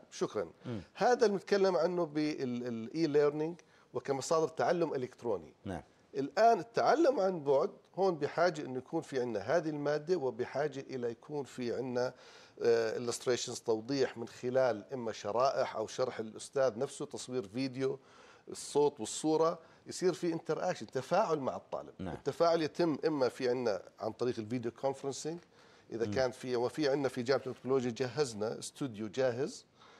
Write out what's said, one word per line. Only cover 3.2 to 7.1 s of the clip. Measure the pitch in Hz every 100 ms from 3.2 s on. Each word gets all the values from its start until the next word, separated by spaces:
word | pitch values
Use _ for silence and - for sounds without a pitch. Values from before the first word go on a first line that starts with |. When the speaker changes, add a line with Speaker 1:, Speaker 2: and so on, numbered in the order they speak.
| 147 147 160 175 _ _ _
Speaker 1:
وكمصادر | 123 - 135 - 160 160
تعلم | - 127 175 160
إلكتروني. | 135 123 - 117 95 73 -
Speaker 2:
نعم. | 101 87 - _ _
Speaker 1:
الآن | 139 139 - 226 220
التعلم | 156 - 120 254 330